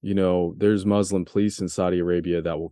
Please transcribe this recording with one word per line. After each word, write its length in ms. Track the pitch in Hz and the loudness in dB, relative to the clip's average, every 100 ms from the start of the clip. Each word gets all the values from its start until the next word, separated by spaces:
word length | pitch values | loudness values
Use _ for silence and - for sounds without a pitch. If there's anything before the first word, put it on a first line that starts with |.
| 101 | -2
you 80 | |
know, 400 | 98 92 90 87 - | 0 2 2 0 2
there's 300 | 101 104 95 | 2 2 2
Muslim 380 | 101 95 95 | 2 2 -2
police 340 | 87 101 104 - | -2 0 0 -2
in 100 | 92 | -6
Saudi 300 | - 90 90 | -2 0 0
Arabia 420 | 87 87 85 85 | 0 0 0 -2
that 200 | 82 78 | -2 -6
will 100 | 82 | -8